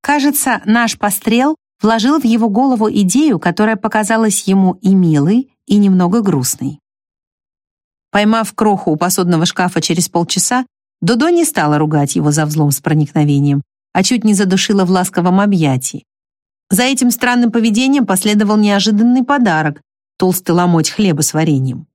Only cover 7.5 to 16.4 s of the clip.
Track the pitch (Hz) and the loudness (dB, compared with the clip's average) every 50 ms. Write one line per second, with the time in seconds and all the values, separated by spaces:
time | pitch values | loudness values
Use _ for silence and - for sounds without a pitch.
7.5 | _ _ _ _ _ _ _ _ _ _ _ _ - 202 208 214 220 226 220 214 | _ _ _ _ _ _ _ _ _ _ _ _ -2 0 0 2 0 0 -2 -4
8.5 | - - 220 214 202 190 - - 156 151 175 180 185 - 180 175 175 160 165 180 | -4 -2 0 0 0 0 -2 -4 -2 -2 -2 -2 -2 -2 0 0 0 0 0 -2
9.5 | - - 180 180 - 190 160 - 170 165 175 - _ 175 170 165 - 190 - - | -2 -2 -4 -2 -2 -4 -4 -2 -2 -2 -4 -2 _ -4 -4 -2 -4 -4 -4 -2
10.5 | 247 254 262 _ _ _ _ _ _ _ - 165 240 226 285 330 349 339 339 294 | -2 -4 -4 _ _ _ _ _ _ _ -2 -2 0 0 2 2 2 2 0 0
11.5 | - - 160 147 151 147 156 151 156 151 143 139 - - 143 147 143 147 156 151 | -2 -2 0 0 0 0 0 0 0 0 0 0 -2 -2 0 0 0 0 -2 -2
12.5 | 151 160 151 143 139 - _ - 156 156 151 147 - 160 151 147 143 143 143 143 | -2 0 0 0 -2 -2 _ -2 0 0 0 0 0 -2 0 2 2 2 2 0
13.5 | 143 143 143 _ _ _ _ _ _ 185 190 - 254 233 196 214 208 190 208 185 | 0 -2 -4 _ _ _ _ _ _ -2 0 0 -2 0 0 0 0 2 2 0
14.5 | 185 190 - - 214 196 190 175 190 185 180 180 - - 170 185 180 196 202 208 | 0 0 -2 -2 -2 -2 0 0 0 0 -2 -2 -4 -2 0 2 2 2 2 2
15.5 | 196 185 160 143 131 127 127 - - - _ _ _ _ _ _ _ _ | 2 2 2 0 0 -2 -4 -8 -12 -12 _ _ _ _ _ _ _ _